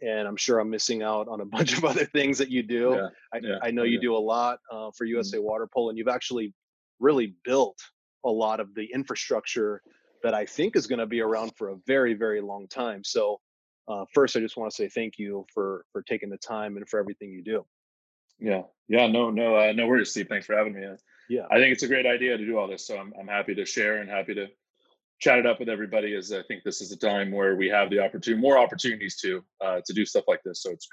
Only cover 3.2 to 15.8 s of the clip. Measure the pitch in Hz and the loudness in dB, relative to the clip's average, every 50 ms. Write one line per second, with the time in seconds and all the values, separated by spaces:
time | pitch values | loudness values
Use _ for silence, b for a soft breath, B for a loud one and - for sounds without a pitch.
3.2 | b b 113 117 110 110 98 98 120 117 117 120 120 120 120 117 120 120 113 110 | b b -10 -8 -4 -4 -4 -2 -2 -2 0 0 2 2 2 2 2 2 2 2
4.2 | 107 110 113 120 120 123 123 - _ - 117 110 110 107 - - 120 113 117 117 | 2 2 2 2 2 0 -2 -4 _ -14 -12 -10 -10 -12 -8 -8 -4 -2 -2 -2
5.2 | 107 98 101 110 104 107 107 110 113 104 - 127 117 113 110 113 110 127 123 123 | -2 -2 -4 -4 -2 -2 -2 -4 -4 -2 -2 0 0 0 -2 -2 -2 -2 -2 -2
6.2 | - - 127 120 110 104 - _ _ _ _ _ _ _ _ _ 123 143 151 135 | -4 -4 -4 -4 -4 -6 -8 _ _ _ _ _ _ _ _ _ 4 4 4 4
7.2 | 117 101 92 _ _ 120 127 135 127 101 - - - - _ _ _ _ _ _ | 2 0 -4 _ _ 2 4 4 4 2 0 -10 -20 -20 _ _ _ _ _ _
8.2 | - 127 110 110 110 107 110 110 107 101 101 110 107 110 123 135 135 - 117 - | -2 0 2 2 2 0 0 -2 -4 -6 -6 -8 -8 -6 -4 -6 -4 -4 -6 -6
9.2 | - - 127 110 - - - - 107 104 104 101 - b b b b b b _ | -2 -2 -2 -2 -2 -2 -2 0 0 0 -2 -4 -10 b b b b b b _
10.2 | - 117 110 107 107 - - - 160 220 - 160 - - 131 117 113 107 120 117 | -2 0 0 0 -2 -4 -2 -2 -2 2 2 0 0 2 -2 -2 -2 -2 -2 0
11.2 | 113 110 113 110 113 113 - _ 110 98 98 95 - 123 135 139 127 120 113 101 | 0 0 0 0 -2 -6 -8 _ -8 -8 -8 -10 -2 0 2 4 4 2 2 0
12.2 | 113 110 107 107 101 101 101 101 98 95 - 131 123 117 104 98 101 - - 120 | 0 0 0 -2 -2 -4 -8 -10 -12 -12 -8 -6 -6 -6 -6 -8 -10 -4 -2 0
13.2 | 107 104 104 - _ _ _ _ _ _ _ _ _ - 110 101 98 - - 147 | 0 0 -2 -4 _ _ _ _ _ _ _ _ _ -8 -8 -8 -8 0 2 4
14.2 | 139 123 - 120 113 107 - 123 110 107 - - 107 98 - 117 113 110 - - | 4 4 2 -2 -2 -2 -6 -6 -8 -8 -4 -4 -6 -4 -4 -6 -6 -6 -8 -8
15.2 | 104 101 101 101 95 - _ 107 98 98 95 87 | -8 -8 -8 -8 -10 -8 _ -4 -4 -4 -4 -8